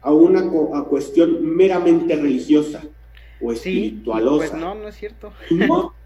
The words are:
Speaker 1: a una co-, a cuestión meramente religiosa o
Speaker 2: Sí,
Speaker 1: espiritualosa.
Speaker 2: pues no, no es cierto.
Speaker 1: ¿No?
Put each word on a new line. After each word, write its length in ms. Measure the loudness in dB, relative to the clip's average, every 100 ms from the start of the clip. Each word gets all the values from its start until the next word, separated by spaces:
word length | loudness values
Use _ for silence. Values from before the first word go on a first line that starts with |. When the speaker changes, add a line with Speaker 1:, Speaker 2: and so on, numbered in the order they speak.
Speaker 1:
a 120 | 4
una 360 | 6 6 4 0
co-, 240 | -2 -2
a 100 | -4 -4
cuestión 560 | -4 0 2 2 2 -2 2
meramente 600 | 2 2 2 2 2 -2
religiosa 680 | 0 -2 2 2 2 -10 -16 -20 -20 -20 -20 -10
o 140 | -8
Speaker 2:
Sí, 300 | -6 -4 -4
Speaker 1:
espiritualosa. 640 | -4 -8 -6 -2 0 0 -2
Speaker 2:
pues 100 | -6
no, 140 | -10
no 140 | -10 -14
es 80 | -16
cierto. 360 | -18 -16 -20 -20 -4
Speaker 1:
¿No? 440 | 0 2 0 -2 -12